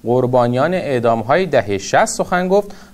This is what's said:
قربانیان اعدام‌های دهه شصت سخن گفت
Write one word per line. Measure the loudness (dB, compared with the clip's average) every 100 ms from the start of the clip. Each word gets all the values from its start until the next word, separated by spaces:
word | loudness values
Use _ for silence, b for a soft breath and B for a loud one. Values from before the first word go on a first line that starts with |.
| 2
قربانیان | 0 2 2 2 0 0
اعدام‌های | -2 -2 0 0 0 0 0 2
دهه | 0 0 -4
شصت | 0 0 0
سخن | -2 -2 -2 0
گفت | 0 -2 B B